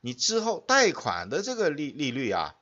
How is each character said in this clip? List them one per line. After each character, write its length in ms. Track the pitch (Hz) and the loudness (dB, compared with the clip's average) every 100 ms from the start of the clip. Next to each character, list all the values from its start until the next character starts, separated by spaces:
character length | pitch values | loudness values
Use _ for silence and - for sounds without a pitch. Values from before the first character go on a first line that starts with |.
你 140 | 120 | -10
之 260 | 123 - 226 | -4 0 0
后 200 | 220 214 | 0 -4
贷 320 | - 262 240 | 2 6 6
款 360 | - 120 90 87 | 2 -2 -2 -2
的 140 | 139 | -4
这 120 | 214 | -4
个 160 | 247 190 | 0 0
利-， 200 | 147 147 | 0 -6
利 180 | 127 143 | -4 -4
率 200 | 123 123 | -2 0
啊 260 | 92 78 - | 0 -2 -6